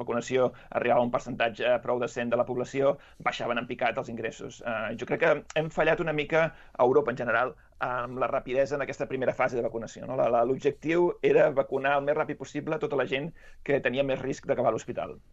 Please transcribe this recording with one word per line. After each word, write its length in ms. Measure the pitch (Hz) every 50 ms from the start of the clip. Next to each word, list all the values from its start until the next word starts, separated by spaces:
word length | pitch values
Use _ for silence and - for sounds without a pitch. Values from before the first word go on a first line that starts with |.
vacunació 500 | 123 - 117 120 117 - 127 127 127 123 123 - - -
arribava 300 | - 113 - 120 120 127
a 20 | 120
un 80 | 120
percentatge 680 | 123 120 - 120 - 107 117 117 104 - 113 123 123 117 -
prou 140 | 120 123 131
decent 340 | 120 113 - 131 120 120 117
de 80 | 120
la 40 | 120
població, 520 | 123 123 127 123 - - 135 139 139 139 - - - - -
baixaven 420 | - 143 - - 131 117 120 117
en 60 | 120
picat 300 | 120 123 - 123 113 110
els 120 | 131 - 120
ingressos. 540 | 117 110 110 113 - - - 123 - - -
Eh, 300 | 117 113 107 110 107 117
jo 80 | 117 113
crec 140 | - 143 139
que 220 | 160 160 151 147 - - -
hem 140 | 156 160 160
fallat 320 | - 180 156 160 160 165
una 120 | 175 160 151
mica 320 | 151 143 - 160 160 165 156 - - - - -
a 100 | - 123
Europa 280 | 127 131 147 - 120
en 60 | 127
general 380 | 127 120 117 113 117 127 127 - - - - - -
amb 380 | 131 131 123 127 120 123 127 123
la 60 | 120
rapidesa 480 | - 139 127 - 127 123 135 139 135 147
en 80 | 139 131
aquesta 240 | 131 120 - 139 104
primera 240 | 135 131 123 - 120
fase 220 | - 127 123 127
de 60 | 120 123
vacunació, 400 | 117 - 113 110 - - - -
no? 100 | - 131
La, 120 | 135 135 117
la, 140 | 120 117 120
l'objectiu 640 | 127 135 135 - 143 - - - 151 165 175 175 175 - - -
era 220 | 147 139 160 156 156
vacunar 460 | 131 135 135 - 131 131 131 139 143
el 60 | 143 139
més 100 | 143 151
ràpid 220 | 156 143 143 143
possible 400 | - 135 - - 147 143 151 160 156
tota 200 | 156 147 147 131
la 80 | 127 -
gent 220 | 131 135 151 165 - - - - - - -
que 140 | - 139 131
tenia 240 | - 127 123 135 139
més 160 | 135 123 -
risc 240 | - 135 147 - -
d'acabar 220 | 139 131 127 123 117
a 60 | 110
l'hospital. 400 | 107 - - 90 87 82 71 - - - -